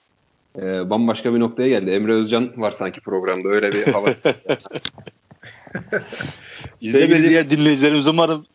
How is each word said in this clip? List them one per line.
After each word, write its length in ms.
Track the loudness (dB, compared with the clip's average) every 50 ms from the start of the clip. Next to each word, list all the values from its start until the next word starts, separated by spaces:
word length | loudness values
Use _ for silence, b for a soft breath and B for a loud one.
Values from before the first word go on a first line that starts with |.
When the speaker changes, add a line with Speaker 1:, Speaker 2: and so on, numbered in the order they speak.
| _ _ _ _ _ _ _ _ _ _ _ -10
Speaker 1:
e, 320 | -8 -6 -6 -6 -4 -2
bambaşka 440 | -2 0 0 0 -2 -2 -2 -2 0
bir 60 | 0
noktaya 300 | 0 0 -2 -2 0 0
geldi. 200 | 0 0 0 0
Emre 220 | -2 -2 0 0 0
Özcan 480 | 0 0 0 0 -2 -2 -2 -6 -6
var 100 | -6 -6
sanki 300 | -6 -4 -8 -8 -8 -10
programda, 480 | -10 -6 -6 -4 -2 -2 -4 -2 -2 0
öyle 220 | 0 0 0 0
bir 160 | -2 0 -2 0 0
hava. 160 | 0 0 -2 -2
Speaker 2:
<laughs> 0 | 0 -2 -2 -2 -2 _ -6 -6 -6 -6 -14 -14 -6 -6 -6 _ -8 -20 -20 _ _ _ _ -20 _ -20 -20 -20 -20 -20 -14 -14 -14 -12 -6 -8 -8 -8 B B B B -12 B B B B B B B B B B
Sevgili 0 |
Speaker 1:
İzlemediğim 480 | -8 2 4 4 6 6 6 6 6 6
Speaker 2:
diğer 200 | 4 4 2 2
dinleyicilerimiz, 580 | 0 2 4 2 4 4 4 2 2 4 2 2
umarım 380 | 2 2 2 2 0 -4 -6 _